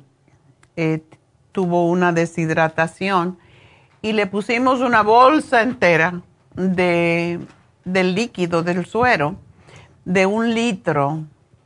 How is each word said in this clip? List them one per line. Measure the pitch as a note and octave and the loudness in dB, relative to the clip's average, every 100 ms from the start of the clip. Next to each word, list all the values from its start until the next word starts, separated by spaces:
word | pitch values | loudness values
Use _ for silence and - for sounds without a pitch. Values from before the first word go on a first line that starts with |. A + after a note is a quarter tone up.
| - _ _ _ _ _ _ - | -14 _ _ _ _ _ _ -6
eh, | D#3+ D#3+ - - _ _ _ | -4 -4 -8 -20 _ _ _
tuvo | - F3+ F3 E3+ | -6 -2 0 0
una | F3+ F3 | 2 2
deshidratación | E3 E3 E3+ D#3+ D#3+ D#3+ D#3+ E3 - F#3+ F#3+ F3 C#4 _ - - _ _ _ | 0 -2 -4 -2 0 0 -2 -4 -4 -2 -2 -2 -8 _ -20 -20 _ _ _
y | G#3+ | -4
le | G#3+ G3+ | -2 -2
pusimos | G3+ G#3 A#3 C4 B3+ | -4 -4 -2 0 0
una | B3+ A#3+ | 2 2
bolsa | G#3 A3+ C4 D#4 - B3 | 4 6 6 4 2 0
entera | A3+ - F3+ D#3+ E3 F3 - _ _ - | 0 2 2 4 2 -2 -12 _ _ -4
de, | F#3 F3+ F3+ E3+ E3+ E3+ E3+ E3+ - _ _ _ - | -2 0 0 2 0 0 -2 -6 -12 _ _ _ -4
del | F#3 F#3 F#3 | -2 0 -2
líquido, | A#3+ - F3 E3+ | -4 -6 -4 -2
del | F3 F3 E3+ | -2 -4 -4
suero, | A3 B3 G3+ D3 - - _ - - - _ | -2 0 0 -2 -6 -16 _ -20 -20 -20 _
de | - F#3 F#3+ | -2 0 2
un | G#3+ A#3 | 0 -2
litro. | A3+ A#3+ F#3+ - D3 C#3 D#3 D#3 _ _ _ | -2 -2 -2 -2 -2 -2 -4 -10 _ _ _